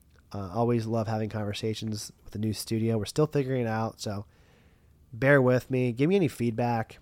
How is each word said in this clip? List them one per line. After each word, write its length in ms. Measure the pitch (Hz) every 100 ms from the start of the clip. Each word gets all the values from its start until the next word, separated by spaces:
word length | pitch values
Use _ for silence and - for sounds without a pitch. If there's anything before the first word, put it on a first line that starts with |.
| _ - _
Uh, 180 | 104 95
always 320 | 95 120 120 110
love 220 | 113 107
having 220 | 110 110
conversations 840 | 110 104 101 113 110 113 107 - -
with 100 | -
the 60 | 104
new 140 | 110
studio. 460 | 107 - 113 113 113
We're 80 | 98
still 200 | - 151
figuring 360 | 147 131 131
it 60 | 113
out, 320 | 113 110 -
so 260 | 113 101 101 _ _ _ - _ _ _ -
bear 280 | 113 131 143
with 300 | 123 123 -
me. 220 | 131 127
Give 160 | 113 151
me 80 | 202
any 120 | 156
feedback, 720 | - 120 113 120 117 110 -